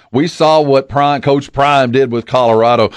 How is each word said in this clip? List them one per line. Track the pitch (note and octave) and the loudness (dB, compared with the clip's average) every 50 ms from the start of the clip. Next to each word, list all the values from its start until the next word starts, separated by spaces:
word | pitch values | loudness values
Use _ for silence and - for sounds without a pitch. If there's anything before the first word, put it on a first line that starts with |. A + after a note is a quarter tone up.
| _ _ - | _ _ -4
We | C3 D#3+ E3 | -2 -2 -4
saw | - - D#3+ D#3 D#3 D#3 | -2 -2 0 2 2 2
what | D3+ C#3+ C#3 C3+ C3+ | 2 2 0 0 0
Prime, | - - C#3+ C#3+ C#3+ C#3+ C3 | -2 -2 -2 0 0 -2 -2
Coach | - C#3+ C#3 C#3+ C#3 - | -2 -2 -2 -2 -2 -4
Prime | - C3+ C#3 D3 C#3+ C#3 C3 B2 | -4 -2 0 2 2 2 0 0
did | A#2 C3+ C#3 A#2+ A#2 | 0 0 0 0 -2
with | A#2 A#2 | -6 -6
Colorado. | - - B2+ B2 A#2 A2 A2 A2+ A#2+ A#2+ A#2 A2 C#3+ - | -2 -2 0 2 2 2 2 2 2 2 2 0 -2 -4